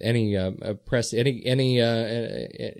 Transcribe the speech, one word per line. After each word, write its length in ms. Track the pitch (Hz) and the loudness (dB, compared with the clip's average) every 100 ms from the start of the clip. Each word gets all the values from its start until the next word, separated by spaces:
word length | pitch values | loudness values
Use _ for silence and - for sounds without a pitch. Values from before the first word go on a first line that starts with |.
any, 360 | 110 117 107 98 | 0 2 2 2
uh, 140 | 92 - | 0 -4
uh, 120 | 101 | -6
press, 400 | 101 - 123 107 | -8 -2 -2 0
any, 280 | 113 135 120 123 | 2 0 0 0
any, 340 | 131 131 123 | 2 4 4
uh, 60 | 117 | 4
eh, 600 | 113 113 117 113 58 - - | 2 0 -2 -4 -6 -8 -8
eh, 120 | 117 | -10